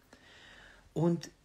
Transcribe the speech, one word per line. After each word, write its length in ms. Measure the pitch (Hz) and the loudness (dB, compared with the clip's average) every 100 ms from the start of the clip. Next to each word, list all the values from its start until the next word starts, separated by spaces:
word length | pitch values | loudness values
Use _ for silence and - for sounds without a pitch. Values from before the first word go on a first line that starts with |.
| _ - - - - - - - - | _ -20 -20 -20 -20 -20 -20 -20 -10
und 380 | - 170 170 - - | 0 0 0 -4 -20